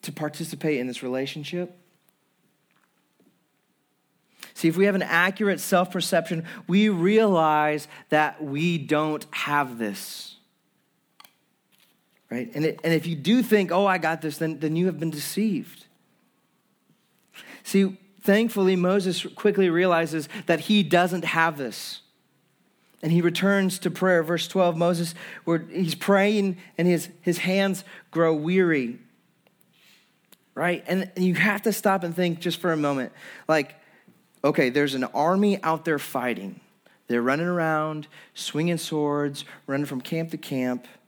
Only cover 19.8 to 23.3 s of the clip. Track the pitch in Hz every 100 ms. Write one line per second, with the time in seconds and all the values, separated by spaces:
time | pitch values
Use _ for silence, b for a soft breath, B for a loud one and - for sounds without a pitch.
19.8 | 185 170 165 160 139 208 - 165 - 214
20.8 | 165 175 180 180 165 165 165 147 127 101
21.8 | - - _ _ _ _ _ _ _ _
22.8 | _ _ 160 165 175